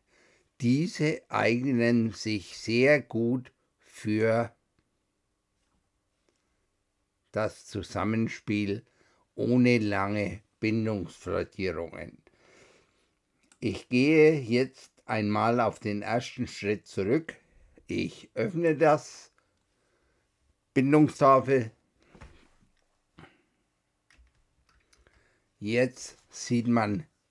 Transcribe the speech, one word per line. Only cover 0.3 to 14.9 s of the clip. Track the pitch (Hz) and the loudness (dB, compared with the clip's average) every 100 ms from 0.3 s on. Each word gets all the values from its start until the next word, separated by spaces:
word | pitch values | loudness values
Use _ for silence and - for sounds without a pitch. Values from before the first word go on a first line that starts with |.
| _ _ - | _ _ -4
Diese | 120 135 175 - 151 - - | 0 2 0 -2 -4 -4 -6
eignen | 110 107 120 139 120 117 120 113 | -2 0 0 0 0 2 2 0
sich | 98 110 104 - - | -4 -6 -6 -8 -12
sehr | - 117 139 147 | -2 2 4 4
gut | - 113 117 127 127 _ _ _ | 0 -4 -2 -2 -6 _ _ _
für | _ - 107 107 110 113 117 - _ _ _ _ _ _ _ _ _ _ _ _ _ _ _ _ _ _ _ _ _ _ _ _ _ _ _ | _ -10 -4 0 2 0 -2 -10 _ _ _ _ _ _ _ _ _ _ _ _ _ _ _ _ _ _ _ _ _ _ _ _ _ _ _
das | 104 107 - - | -4 -4 -6 -12
Zusammenspiel | 101 90 92 101 113 113 - - 104 101 101 - _ _ _ _ | -10 -8 -4 -2 -2 -4 -6 -4 -2 -2 -4 -10 _ _ _ _
ohne | - 113 123 123 120 | -6 0 4 4 4
lange | 104 98 98 104 95 92 - _ | 2 -2 -2 -2 -4 -8 -16 _
Bindungsflottierungen. | 110 113 110 104 82 - 90 90 87 - 92 82 82 - 82 - _ _ _ _ - _ _ _ _ _ _ _ _ _ | -2 -2 -2 -4 -8 -10 -6 -4 -4 -6 -6 -6 -8 -12 -16 -18 _ _ _ _ -20 _ _ _ _ _ _ _ _ _
Ich | 107 95 - | -8 -8 -2
gehe | 123 143 156 156 156 | 0 4 6 6 4
jetzt | 113 120 131 - - | 0 0 0 -6 -20